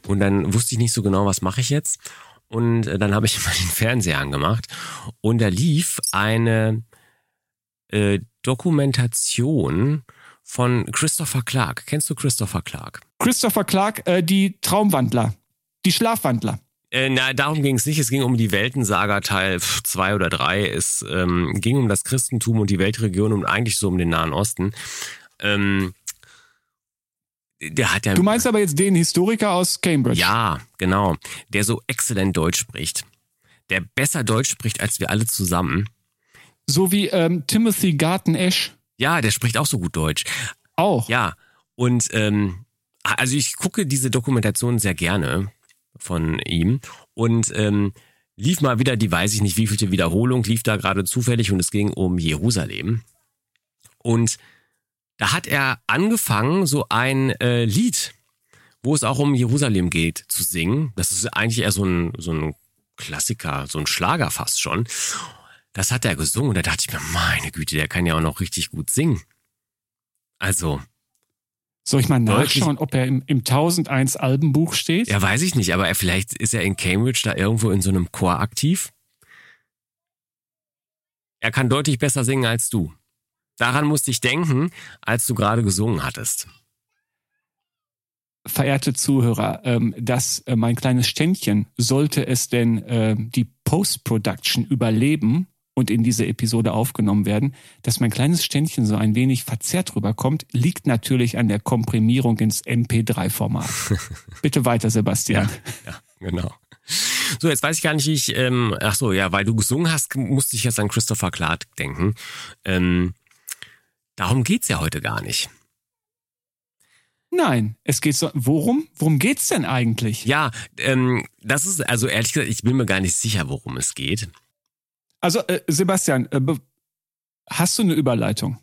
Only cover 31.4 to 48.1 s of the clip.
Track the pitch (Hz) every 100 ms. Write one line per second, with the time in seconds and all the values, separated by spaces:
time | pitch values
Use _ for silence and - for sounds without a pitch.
31.4 | - 101 104 113 - 131 - 104 95 85
32.4 | 80 - - - 78 - - _ _ _
33.4 | _ _ _ 92 98 - 143 160 113 113
34.4 | 131 - 113 - 107 - - 101 110 -
35.4 | 92 87 85 80 107 _ _ _ _ -
36.4 | - _ - 143 185 202 196 185 165 175
37.4 | - 214 226 196 190 143 160 190 - 160
38.4 | 185 - - _ _ _ 131 165 110 -
39.4 | 120 113 151 120 85 82 78 76 - -
40.4 | - - _ - 196 139 117 120 95 -
41.4 | _ _ _ - 123 123 - 113 107 104
42.4 | 101 90 - _ _ _ - - 127 143
43.4 | - - 185 - 156 135 127 131 120 123
44.4 | 107 - 120 120 98 82 85 98 71 78
45.4 | 98 _ _ _ _ - - 87 80 80
46.4 | - 82 87 135 - - _ - 113 117
47.4 | 110 - 107 104 101 - _